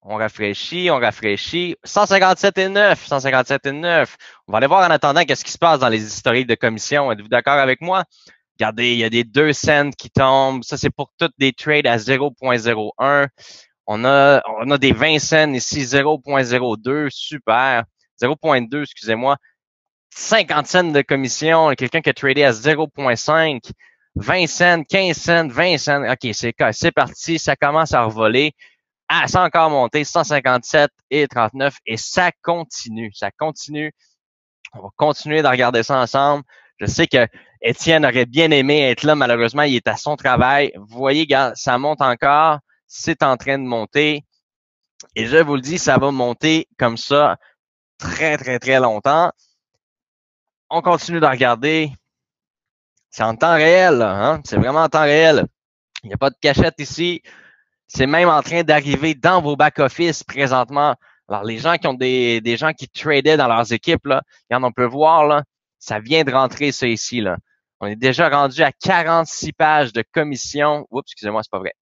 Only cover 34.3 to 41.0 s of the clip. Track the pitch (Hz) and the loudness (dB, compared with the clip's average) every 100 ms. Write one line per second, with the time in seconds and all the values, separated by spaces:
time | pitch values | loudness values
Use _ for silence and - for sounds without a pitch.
34.3 | _ _ _ - 107 98 _ 156 143 151 | _ _ _ -20 -18 -20 _ 0 0 -2
35.3 | 151 147 127 123 123 110 139 120 139 139 | 0 2 2 2 0 0 0 0 0 0
36.3 | 143 131 _ _ _ 104 139 165 135 117 | 0 -6 _ _ _ -8 -2 0 2 0
37.3 | - _ _ - 120 165 160 147 123 120 | -2 _ _ -6 -4 2 2 4 2 0
38.3 | 127 160 143 135 147 135 120 147 151 127 | 2 4 4 2 2 2 0 0 2 2
39.3 | 120 117 131 151 123 - 117 - 147 139 | 2 0 0 0 0 -2 -6 -6 -4 0
40.3 | 127 127 143 143 90 104 117 | 2 2 2 0 -4 -18 -6